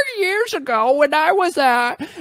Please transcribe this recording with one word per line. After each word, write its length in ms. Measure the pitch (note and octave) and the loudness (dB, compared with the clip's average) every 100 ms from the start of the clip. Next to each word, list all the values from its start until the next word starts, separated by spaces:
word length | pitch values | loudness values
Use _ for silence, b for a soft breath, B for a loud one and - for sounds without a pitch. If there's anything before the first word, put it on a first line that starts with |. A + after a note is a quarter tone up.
| C#5 A#4 | 2 -2
years 340 | F#4 G4+ A#4 | -2 0 -2
ago 400 | - C4+ A3+ A3+ | -4 -4 0 2
when 200 | C#4 D4 | 2 2
I 180 | D4+ D#4 | 2 2
was 260 | F#4+ F4+ F4 | 2 0 0
a 380 | C4+ A#3+ A#3+ - D4+ B | 2 2 0 -4 -10 B